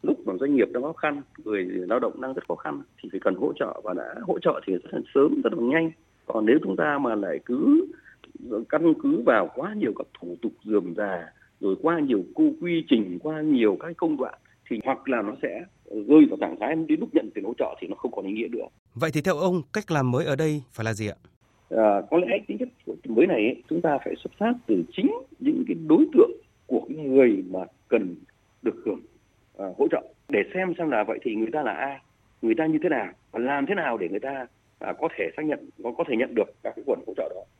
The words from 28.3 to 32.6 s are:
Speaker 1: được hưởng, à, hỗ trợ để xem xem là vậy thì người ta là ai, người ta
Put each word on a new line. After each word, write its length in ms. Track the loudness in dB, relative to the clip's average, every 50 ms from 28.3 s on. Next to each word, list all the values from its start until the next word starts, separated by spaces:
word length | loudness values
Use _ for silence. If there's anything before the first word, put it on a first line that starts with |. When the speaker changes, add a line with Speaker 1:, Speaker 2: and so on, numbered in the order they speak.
| _ _ _ _ _ _
Speaker 1:
được 140 | -4 -4 -4 -2 -4
hưởng, 160 | -6 -6 -6 -10 -20 _ _ _ _ _ _ _ _ _
à, 80 | -10 -10 -10 0
hỗ 100 | 0 2 2
trợ 220 | 2 -2 -4 -8 _ _ _ -2
để 100 | 0 0 0 0 -2
xem 200 | -4 -2 -2 -2
xem 120 | -4 -2 0
là 140 | 0 0 0
vậy 120 | 0 -4 -4 -4
thì 120 | -4 -2
người 140 | -2 -2 -2 -2
ta 100 | -4 -4
là 80 | -4
ai, 280 | -4 -4 -6 -8 -8 -12 _ _ _ _ _ _ _ _
người 140 | -2 0 0
ta 80 | 2